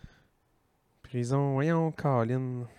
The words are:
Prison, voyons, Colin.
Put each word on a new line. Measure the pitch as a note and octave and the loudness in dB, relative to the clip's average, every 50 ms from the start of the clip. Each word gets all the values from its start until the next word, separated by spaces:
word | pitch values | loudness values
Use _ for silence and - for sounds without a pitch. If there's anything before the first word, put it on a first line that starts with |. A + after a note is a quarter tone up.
| - - - _ _ _ _ _ _ _ _ _ _ _ _ _ _ _ _ _ _ | -20 -20 -20 _ _ _ _ _ _ _ _ _ _ _ _ _ _ _ _ _ _
Prison, | - - B2 A#2+ A#2+ C3+ C#3 C#3+ C#3 C3+ | -8 -4 -4 -2 0 0 2 2 2 2
voyons, | C3 C#3+ D#3+ E3+ E3 E3 D#3+ D3+ | 2 2 2 2 2 0 0 -2
Colin. | - - D3 C3+ A#2+ A#2 A2+ B2 C3 C3 B2+ B2+ B2 B2 A#2 - | -2 0 2 2 2 2 2 0 -2 -2 -4 -6 -6 -8 -10 -14